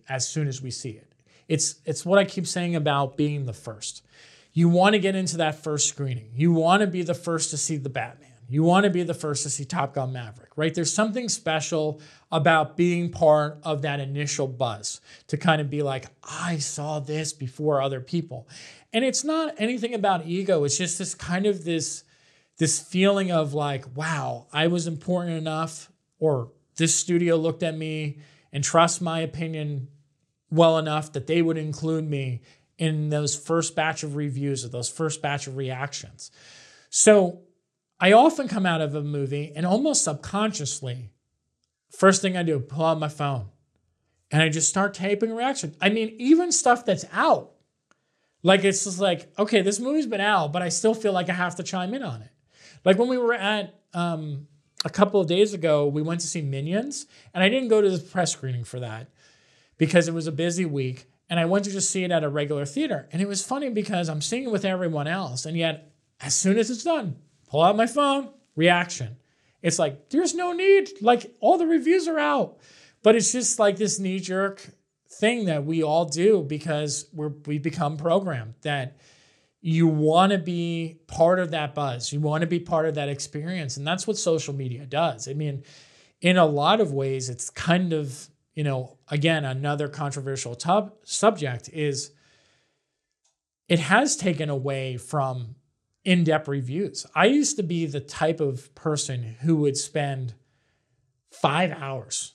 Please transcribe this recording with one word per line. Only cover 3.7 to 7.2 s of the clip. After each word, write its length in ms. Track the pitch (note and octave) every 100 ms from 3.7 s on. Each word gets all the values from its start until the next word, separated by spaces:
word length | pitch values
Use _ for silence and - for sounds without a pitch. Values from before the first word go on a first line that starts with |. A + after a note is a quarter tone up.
| G#2 - - _ _ - - _
You 160 | E3 E3+
wanna 300 | F3 F#3+ G#3+
get 160 | F#3+ F#3+
into 200 | F#3 E3
that 240 | D#3 D3+
first 280 | D#3+ D3 -
screening. 400 | - C#3 A#2+ G#2+
You 200 | A#2+ E3+
wanna 340 | E3 D#3+ G3 G3+
be 140 | F3+
the 140 | E3+
first 340 | -